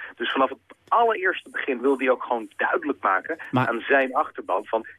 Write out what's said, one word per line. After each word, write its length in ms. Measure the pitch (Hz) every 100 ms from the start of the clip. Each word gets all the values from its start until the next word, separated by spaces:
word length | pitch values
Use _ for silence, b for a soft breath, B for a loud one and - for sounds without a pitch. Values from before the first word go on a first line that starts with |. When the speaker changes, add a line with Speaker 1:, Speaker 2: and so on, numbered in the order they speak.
| B -
Speaker 1:
Dus 160 | 120
vanaf 180 | 135 131
het 100 | - _ - _
allereerste 640 | 214 233 196 185 - -
begin 320 | - 143 120
wilde 220 | 135 127
hij 100 | 127
ook 100 | 123
gewoon 260 | - 117 104 -
duidelijk 460 | - - 151 -
maken 360 | 101 95 - 160 B
Speaker 2:
Maar 160 | 127 117
Speaker 1:
aan 120 | 117 -
zijn 260 | 139 131
achterban 520 | 135 156 - 92 95 -
van, 200 | 113 B